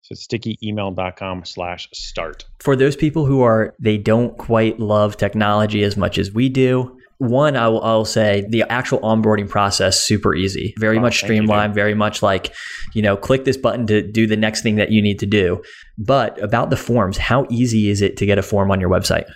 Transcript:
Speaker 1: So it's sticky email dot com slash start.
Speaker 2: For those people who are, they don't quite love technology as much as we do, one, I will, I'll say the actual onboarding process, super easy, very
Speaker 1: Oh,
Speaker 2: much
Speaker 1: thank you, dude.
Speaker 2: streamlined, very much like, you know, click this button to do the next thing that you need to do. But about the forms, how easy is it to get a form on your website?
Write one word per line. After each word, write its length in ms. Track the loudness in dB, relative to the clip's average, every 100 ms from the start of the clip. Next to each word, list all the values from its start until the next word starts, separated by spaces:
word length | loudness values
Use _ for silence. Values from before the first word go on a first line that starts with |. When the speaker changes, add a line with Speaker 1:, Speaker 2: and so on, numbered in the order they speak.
Speaker 1:
So 120 | _
it's 100 | -18
sticky 340 | -6 -6 -4 -8
email 280 | -6 -4 -4
dot 260 | -4 -8 -6
com 260 | -8 -8 -10
slash 440 | -10 -10 -10 -14
start. 520 | -14 -14 -10 -10 -12 -20 -8
Speaker 2:
For 160 | -2 2
those 200 | 2 2
people 300 | -2 0 0
who 160 | 4
are, 320 | 4 4 0 -2
they 180 | -2 0
don't 400 | 2 2 2 -4
quite 420 | -2 0 2 -2
love 380 | 0 2 2 0
technology 680 | -4 0 0 2 0 0
as 140 | 0 0
much 200 | -2 -2
as 140 | -4
we 160 | 0 0
do, 480 | 2 2 2 -2 -10 _ _
one, 380 | -2 2 2 2
I 140 | 0
will, 120 | 0
I'll 220 | 2 0
say 420 | 2 0 2 2 0
the 140 | -2
actual 360 | 0 -2 -2 -2
onboarding 480 | 0 2 2 0 0
process, 580 | 0 0 2 0 0 0
super 300 | 0 0 0
easy, 380 | -2 -4 -8 -2
very 180 | 0 2
Speaker 1:
Oh, 40 |
Speaker 2:
much 200 | 2 0
Speaker 1:
thank 80 | 0
you, 60 | 0
dude. 80 | 2
Speaker 2:
streamlined, 280 | 2 0
very 220 | 0 0 0
much 260 | -2 0
like, 320 | 0 0 -4 -12 -16 -10 -6
you 80 | 0
know, 140 | 0 0
click 300 | 0 0 2
this 100 | 0
button 320 | 0 -2 0
to 140 | 0
do 260 | 0 0 2
the 80 | 2
next 280 | 0 -2
thing 120 | 0 0
that 160 | 4
you 100 | 4
need 180 | 2 0
to 60 | 0
do. 360 | 2 2 0 -6 -20 -20 -12
But 440 | 0 2 0 -4
about 280 | -2 -2 0
the 60 | -2
forms, 400 | 0 0 0 -2
how 300 | 0 0 0
easy 400 | 0 2 2 2
is 120 | 2
it 160 | 0 0
to 80 | 0
get 120 | 0
a 60 |
form 260 | 0 0 2
on 120 | 2
your 80 | 2
website? 360 | 2 2 -2 -2